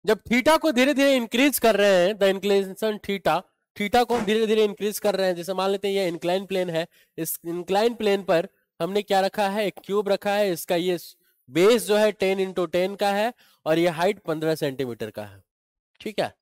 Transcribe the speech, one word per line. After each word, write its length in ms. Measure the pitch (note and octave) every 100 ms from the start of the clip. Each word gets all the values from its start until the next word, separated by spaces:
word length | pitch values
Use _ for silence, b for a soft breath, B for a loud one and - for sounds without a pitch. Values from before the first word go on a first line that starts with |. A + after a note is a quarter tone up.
जब 180 | F3 G#3+
theta 360 | - A#3+ D4+ D#4+
को 140 | D#4+
धीरे 220 | A#3+ C4
धीरे 220 | C4+ C#4 C4+
इंक्रीज 420 | A3+ A#3 C#4+ -
कर 180 | A3+ G3+
रहे 180 | G3+ F#3
हैं, 180 | F3
the 180 | G#3 G3
inclination 680 | G3 G3 G3 F#3+ F#3 A3 G#3+
theta, 420 | - G3 E3+ D#3+ - _ _ -
theta 280 | G#3 A#3+ A#3+
को 100 | A#3+
हम 80 |
धीरे 220 | G#3 G#3+ A3
धीरे 180 | A3
इंक्रीज 340 | G#3+ G3 G#3 G3+
कर 180 | G#3 F#3+
रहे 100 | F#3
हैं। 80 |
जैसे 200 | F3 E3+
मान 160 | F#3 F#3+
लेते 180 | G3 G3+
हैं 60 |
ये 140 | G3 F#3
इंक्लाइन 380 | E3+ E3+ F#3 G3
प्लेन 240 | F#3+ F3+
है, 160 | E3 F3 b b -
इस 220 | D#3+ -
इंक्लाइन 500 | E3+ F3 E3+ G3 A#3
प्लेन 280 | A#3 G#3+ G3
पर 260 | F#3 E3+ F3+ _ _ _
हमने 220 | E3+ G3+
क्या 180 | G#3 G3
रखा 280 | F#3+ - G3+
है? 180 | G3+ G3+
एक 80 | -
क्यूब 240 | - G3+ G3
रखा 260 | G3 G#3
है। 180 | G3+ G#3
इसका 240 | E3 - F3
ये 220 | F3+ F3 - _ _ _ _
बेस 320 | C#3 G3 A#3+
जो 140 | F3+ G#3
है 160 | G#3+
टेन 260 | G3 F#3+ G3
into 320 | F#3+ F#3 E3+
टेन 240 | F3 F#3 G3+
का 160 | G3+
है 200 | G3+ A3+ - b b D3+
और 120 | E3
ये 100 | F3
हाइट 300 | D#3+ F3+ G3+
पन्द्रह 360 | - D#3 D#3+
सेंटीमीटर 560 | D#3+ D3 C3+ C3 A2+ A2
का 140 | G#2+
है, 180 | G#2 G2 _ _ _ _ _ _
ठीक 200 | A3 G#3
है। 140 | B2+ _